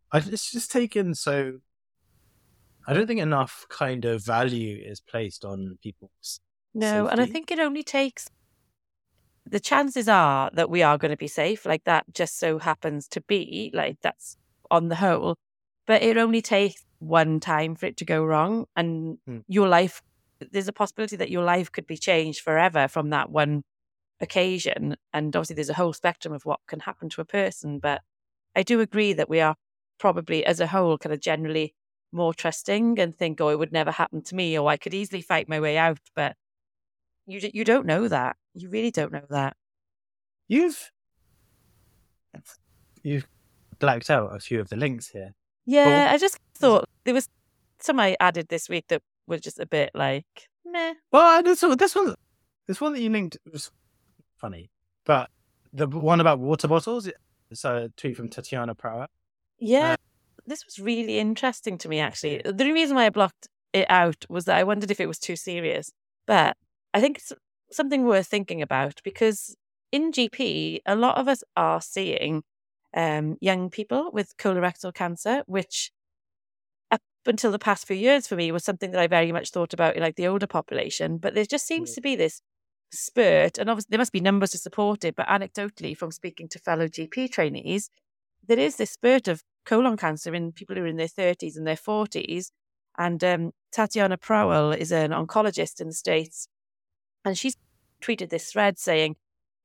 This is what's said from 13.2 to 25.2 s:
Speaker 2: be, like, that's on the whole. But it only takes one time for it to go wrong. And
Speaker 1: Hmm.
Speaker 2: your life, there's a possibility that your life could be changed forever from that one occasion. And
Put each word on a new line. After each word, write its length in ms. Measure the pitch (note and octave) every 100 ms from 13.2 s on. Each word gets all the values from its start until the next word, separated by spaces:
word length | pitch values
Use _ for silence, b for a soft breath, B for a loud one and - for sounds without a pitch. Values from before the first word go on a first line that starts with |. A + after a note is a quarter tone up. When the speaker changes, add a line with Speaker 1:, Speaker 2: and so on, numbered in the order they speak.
Speaker 2:
be, 500 | - G3+ - E3 G#3+
like, 240 | - D3 D3+
that's 360 | - - - - _ _ -
on 160 | E3+ E3
the 80 | E3
whole. 400 | G3 E3 - E3+ _ _ _ _ -
But 160 | A3
it 160 | A3+ A3+
only 240 | A3+ A3+
takes 440 | A3 G3+ G3+ - - _
one 400 | D#3 E3 D#3+ D#3
time 360 | D#3+ D#3 D#3+ D#3+
for 120 | F#3
it 100 | -
to 80 | E3+
go 180 | D#3+
wrong. 440 | D#3+ D#3 E3+ A3+ A3+ -
And 420 | E3+ E3 D#3+ - -
Speaker 1:
Hmm. 140 | A#2+ G#2
Speaker 2:
your 200 | G3 G3
life, 340 | F3 F3+ - - _ _ _
there's 280 | - G3 G3
a 60 |
possibility 420 | G#3 G3+ - G#3+ G3
that 160 | -
your 120 | F3+
life 280 | F3 F3+ F3
could 160 | - -
be 100 | D#3+
changed 440 | - E3+ D#3+ D3
forever 460 | - D#3 F3+ D#3+ C3+
from 220 | E3 D3+
that 220 | D3 -
one 320 | D3+ D3 D3 - _ _ _ _ -
occasion. 760 | F3+ F#3+ F#3 F#3 - - D3 C#3+ _
And 240 | D#3